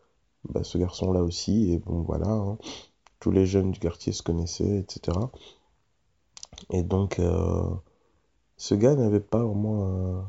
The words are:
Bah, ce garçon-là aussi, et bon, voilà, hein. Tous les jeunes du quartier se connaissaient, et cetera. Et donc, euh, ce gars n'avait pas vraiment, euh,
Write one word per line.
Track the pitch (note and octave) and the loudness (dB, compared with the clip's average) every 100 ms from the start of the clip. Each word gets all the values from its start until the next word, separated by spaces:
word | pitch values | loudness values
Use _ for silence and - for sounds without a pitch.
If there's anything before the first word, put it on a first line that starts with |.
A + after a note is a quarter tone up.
| _ _ _ _ - | _ _ _ _ -6
Bah, | - | -6
ce | F2+ F2 | -2 -2
garçon-là | F2+ - F#2+ F#2 | -2 0 0 2
aussi, | E2+ E2+ - G#2 G2 | 0 -2 0 2 2
et | E2+ | 0
bon, | - E2+ | -2 -4
voilà, | E2 D#2 F2+ | -2 -2 -2
hein. | G#2+ G2+ A2 - - - _ _ - | -2 -4 -6 -10 -16 -18 _ _ -6
Tous | F2+ | 2
les | F#2 F#2+ | 4 4
jeunes | G2 F#2 | 4 2
du | F2 | 0
quartier | E2 - - | -4 -4 -6
se | F2 | -4
connaissaient, | - E2 E2 - F2+ G2+ | -2 -2 -2 -2 0 0
et | F#2+ | -4
cetera. | - - F2 B2 - - - _ _ _ _ _ _ _ - - - - | -8 -4 -2 -2 -8 -20 -20 _ _ _ _ _ _ _ -20 -20 -18 -4
Et | F#2 | -2
donc, | F2 F#2+ G2 - | 0 0 0 0
euh, | F2 E2+ F2 F2 F2+ F2 - _ _ _ _ _ _ - | 0 2 0 0 -2 -6 -10 _ _ _ _ _ _ -10
ce | - G#2 | 0 4
gars | A#2+ D3 | 6 6
n'avait | A2 G#2 | 4 2
pas | G2+ A2 | 2 0
vraiment, | A#2 G2+ G#2+ G#2+ F#2+ | 0 0 0 0 0
euh, | F#2 F#2 F2+ | 0 -2 -4